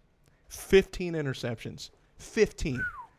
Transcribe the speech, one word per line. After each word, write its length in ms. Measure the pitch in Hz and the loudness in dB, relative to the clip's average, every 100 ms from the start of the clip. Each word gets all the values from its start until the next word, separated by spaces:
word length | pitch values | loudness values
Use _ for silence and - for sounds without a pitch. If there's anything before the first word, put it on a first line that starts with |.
| _ _ - _ - | _ _ -20 _ -18
fifteen 680 | - - 190 - - 180 | -16 6 6 6 -4 -4
interceptions, 760 | 165 143 123 123 113 - - - - _ - | -2 -2 -2 -6 -6 -10 -12 -16 -18 _ -20
fifteen. 680 | - 226 202 - 160 1077 1077 1077 932 | -6 2 2 2 -4 -2 -6 -8 -18